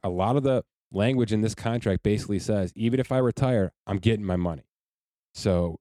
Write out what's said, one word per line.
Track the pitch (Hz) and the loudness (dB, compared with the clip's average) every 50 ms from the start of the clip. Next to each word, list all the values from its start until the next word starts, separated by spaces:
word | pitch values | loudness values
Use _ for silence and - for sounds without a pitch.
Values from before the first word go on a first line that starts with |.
| - | -4
A | 95 | -4
lot | 90 90 95 110 131 | -2 0 0 2 2
of | 143 131 | 2 2
the | 135 131 117 - _ _ _ _ _ | 2 0 0 -2 _ _ _ _ _
language | - 95 104 123 135 127 120 98 110 | -2 0 2 2 2 2 2 2 2
in | 107 | 0
this | 110 110 113 | 0 0 -2
contract | - - 113 117 120 - 104 92 - - | -4 -4 -2 -2 -2 0 0 0 0 2
basically | 104 104 - - - 101 | 0 0 0 0 -2 -4
says, | 92 - - 107 101 92 87 - | -2 -2 -2 0 0 -2 -4 -4
"Even | - 113 117 120 131 | -2 -2 0 0 0
if | 127 - | 0 0
I | 131 | 0
retire, | 131 127 120 - - 139 127 127 107 95 - - _ _ | 0 2 0 0 0 0 2 2 2 0 -2 -4 _ _
I'm | - 101 | -6 -4
getting | 95 87 113 110 104 104 | 0 0 0 0 0 0
my | 95 90 | -2 0
money." | 90 90 87 80 67 - _ _ _ _ _ _ _ _ _ _ _ _ _ - | 0 0 -2 -4 -6 -12 _ _ _ _ _ _ _ _ _ _ _ _ _ -10
So | - - 107 90 87 87 85 82 - | -4 0 2 2 2 0 -2 -4 -8